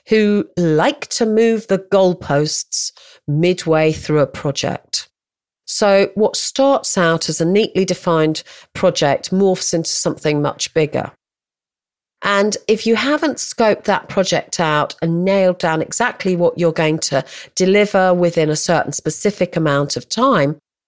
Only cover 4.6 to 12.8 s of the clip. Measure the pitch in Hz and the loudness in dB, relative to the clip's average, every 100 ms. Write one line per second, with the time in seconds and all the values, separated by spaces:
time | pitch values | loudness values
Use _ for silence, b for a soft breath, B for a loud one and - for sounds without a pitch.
4.6 | 139 - _ - - _ _ _ _ _ | -6 -6 _ -10 -10 _ _ _ _ _
5.6 | - - 208 196 196 202 214 - - - | -6 0 4 4 2 0 0 0 -4 0
6.6 | 269 269 - 196 165 165 - 156 165 202 | 2 2 0 0 0 0 -2 -2 0 0
7.6 | 220 190 190 180 185 160 156 156 - B | 0 0 -2 -2 0 0 0 -2 -8 B
8.6 | B - 185 165 147 135 - 190 196 180 | B -2 0 2 0 0 -2 0 2 0
9.6 | - 165 160 - 170 147 151 147 143 - | -2 -2 -2 -4 -4 -4 -2 -2 -2 -4
10.6 | - 165 151 - - - _ _ _ _ | -4 -2 -2 -2 -8 -12 _ _ _ _
11.6 | _ _ _ _ _ - 202 202 208 - | _ _ _ _ _ -6 -2 0 0 -2
12.6 | - 220 | -2 -2